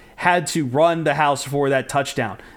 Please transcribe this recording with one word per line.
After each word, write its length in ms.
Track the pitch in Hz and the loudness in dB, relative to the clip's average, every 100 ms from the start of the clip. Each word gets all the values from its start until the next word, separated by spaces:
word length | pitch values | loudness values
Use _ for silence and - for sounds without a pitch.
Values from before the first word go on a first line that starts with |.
| - - | -20 -4
had 260 | 175 180 151 | 0 0 0
to 180 | 170 | -4
run 400 | 135 131 165 165 | -2 2 2 2
the 100 | 156 | 0
house 300 | 143 147 135 | 2 2 0
for 240 | - 143 139 | -2 -2 0
that 220 | 135 123 | 0 0
touchdown. 480 | 143 135 - 113 92 - | -4 -2 -4 -6 -6 -16